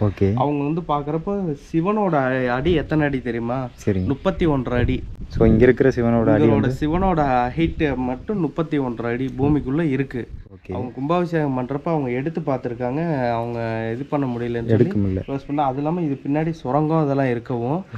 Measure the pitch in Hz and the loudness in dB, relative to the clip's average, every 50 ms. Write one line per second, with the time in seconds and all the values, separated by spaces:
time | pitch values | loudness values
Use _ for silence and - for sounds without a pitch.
0 | 107 101 95 - 101 98 101 120 127 143 147 143 143 147 160 180 165 160 147 147 | 0 0 2 2 2 2 2 2 0 0 0 0 -2 -2 -2 -2 -2 -2 -2 -2
1 | 139 147 151 160 160 202 202 202 190 165 143 143 - - - 165 165 196 208 214 | -2 -2 -4 -4 -4 -4 -4 -2 -2 -4 -6 -6 -8 -4 -2 0 0 0 0 0
2 | 208 180 160 143 131 127 131 131 127 123 123 131 139 175 180 147 127 - 156 156 | 0 2 2 2 2 2 0 0 0 0 -2 0 0 2 2 0 0 0 0 2
3 | 147 143 139 127 120 123 113 120 117 120 123 135 131 120 - - - 113 98 95 | 2 2 0 -2 -4 -4 -4 -4 -4 -4 -4 -4 -6 -8 -10 -4 -2 -2 0 0
4 | 92 117 139 - - 196 175 - 180 160 143 131 117 120 123 123 123 123 127 123 | 0 0 -2 0 0 -2 0 2 2 2 2 2 0 0 0 2 2 2 0 -2
5 | - - - - - - - - 113 113 110 107 123 127 120 - - 135 - 127 | -4 -8 -10 -12 -12 -8 2 4 6 6 8 8 8 8 8 8 6 4 4 4
6 | 117 117 117 117 110 110 110 104 - - - 143 135 131 131 - 151 151 160 185 | 2 4 4 4 4 6 6 6 6 6 4 4 4 2 0 0 -2 0 0 2
7 | 190 190 180 156 147 135 127 123 123 123 123 151 165 165 160 - 160 143 131 123 | 2 2 2 2 2 2 2 2 2 0 0 0 0 0 0 0 0 0 0 -2
8 | 127 127 127 127 - - 214 196 165 135 - 165 160 156 160 143 135 123 117 113 | -2 -4 -4 -6 -6 -4 -2 -2 -2 -2 -2 -4 -4 -2 -2 -2 -2 -2 -4 -4
9 | 113 120 117 120 135 131 120 127 139 143 151 143 120 127 135 160 170 151 131 127 | -4 -4 -2 -2 -4 -4 -2 0 2 2 2 2 0 0 -2 0 0 0 0 0
10 | 135 - - 120 107 - - - - - 98 95 - - - 123 127 127 113 127 | -2 -4 -4 -8 -8 -8 -12 -16 -16 -18 -20 -18 -12 -10 -8 -8 -8 -8 -8 -6
11 | 135 147 175 180 175 165 170 160 151 139 131 127 123 120 139 147 - 175 165 151 | -2 0 0 0 0 0 0 0 0 0 -2 -2 -4 -4 -6 -6 -4 -2 -2 -2
12 | 135 123 120 127 139 165 160 180 151 147 135 123 - 123 120 120 123 123 131 151 | -2 -2 -2 -2 -4 -4 -4 -4 -4 -2 -4 -2 -4 -6 -6 -4 -4 -4 -2 -2
13 | 170 170 156 135 123 120 117 117 117 120 117 117 117 113 113 110 113 113 113 123 | -2 -2 -2 -2 0 -2 -2 -2 -4 -4 -4 -4 -4 -4 -4 -4 -4 -4 -4 -6
14 | 139 - 151 143 139 127 120 117 120 120 117 117 117 117 113 104 - 175 202 104 | -6 -4 -2 -2 -2 -2 -2 -4 -4 -4 -4 -4 0 2 4 4 4 2 2 0
15 | 98 98 95 95 - - 139 135 - - 143 151 147 135 123 143 143 156 165 180 | -2 0 -2 -4 -4 -4 -6 -8 -6 -4 -2 0 0 0 -2 -2 -2 -2 -2 -2
16 | 170 143 135 - - 135 143 151 160 165 160 - - 127 127 147 156 151 160 160 | -2 -2 -4 -4 -4 -2 -2 0 0 -2 -4 -6 -4 -2 0 2 2 2 2 2
17 | 156 139 139 139 135 127 120 120 110 - 127 117 117 123 151 185 190 - 117 | 2 2 2 2 2 0 0 -2 -4 -4 -4 -4 -2 -2 -2 -4 -4 -6 -4